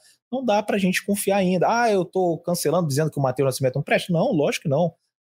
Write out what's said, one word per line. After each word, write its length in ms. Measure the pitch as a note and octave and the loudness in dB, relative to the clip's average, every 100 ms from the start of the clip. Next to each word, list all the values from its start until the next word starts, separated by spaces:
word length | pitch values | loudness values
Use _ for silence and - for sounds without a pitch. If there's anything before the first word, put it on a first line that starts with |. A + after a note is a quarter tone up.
| _ _ _ | _ _ _
não 140 | B3+ | -4
dá 180 | B3 G#3 | 0 0
pra 140 | G#3+ G#3 | 0 0
gente 280 | F#3 F#3+ | 0 0
confiar 320 | - G3+ - G3+ | -2 -2 0 0
ainda. 300 | F3+ F3+ D#3 | 2 2 2
Ah, 220 | A3+ A#3+ | 2 2
eu 140 | G3+ | 2
tô 340 | F3 F#3 F3+ D#3+ | 0 0 0 0
cancelando, 500 | - F3 D3 E3 E3 | -2 -2 0 0 0
dizendo 220 | C3+ D#3 | 0 -2
que 80 | D3 | 0
o 40 | |
Matheus 240 | C3+ B2+ C3+ | 0 0 0
Nascimento 300 | B2+ C3 C#3 | 0 -2 -2
não 60 | |
presta? 300 | - G#3+ - | 0 -2 0
Não, 200 | E3 A3+ | 0 0
lógico 320 | F3+ D3 B3 | 0 0 -2
que 40 | F3 | -2
não. 240 | C#3 E3+ - _ _ | 0 0 -4 _ _